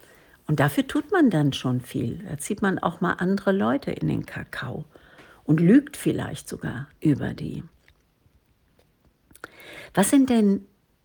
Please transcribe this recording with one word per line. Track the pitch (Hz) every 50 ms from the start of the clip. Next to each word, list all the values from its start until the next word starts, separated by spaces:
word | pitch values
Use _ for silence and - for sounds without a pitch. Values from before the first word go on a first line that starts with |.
| - _ - _ _ _ _ _ _
Und | - 151 143
dafür | 139 151 - - 269
tut | - - 302 - -
man | 403 359 302 240
dann | 190 151 147 143
schon | 131 - - 131 123 127
viel. | 123 - - 127 120 117 120 165 202 -
Da | 151 143
zieht | - - 208 202
man | 202 196 185 -
auch | - 175 170 -
mal | 175 180 -
andere | - 185 185 196 202 - 202
Leute | 196 196 208 226 262 285 - -
in | - - 156 151
den | - - -
Kakao | - - - - - - - - - 104 - 156 _ _ - _ - - - - - - _ -
und | - 156 160
lügt | 175 170 226 294 285 - -
vielleicht | - - 160 - - - - - - - -
sogar | - - - - - 117 139 - _ -
über | - 156 139 - - - -
die. | - - - - - - - _ _ _ _ _ _ _ _ _ _ _ _ _ _ _ _ _ _ _ _ _ _ _ _ _ _ _ _ _ _ _ _ - - - - - - - - - - - -
Was | - - 196 -
sind | - 277 262 262
denn | 240 226 208 196 196 196 - _ _ _ _ _ _ _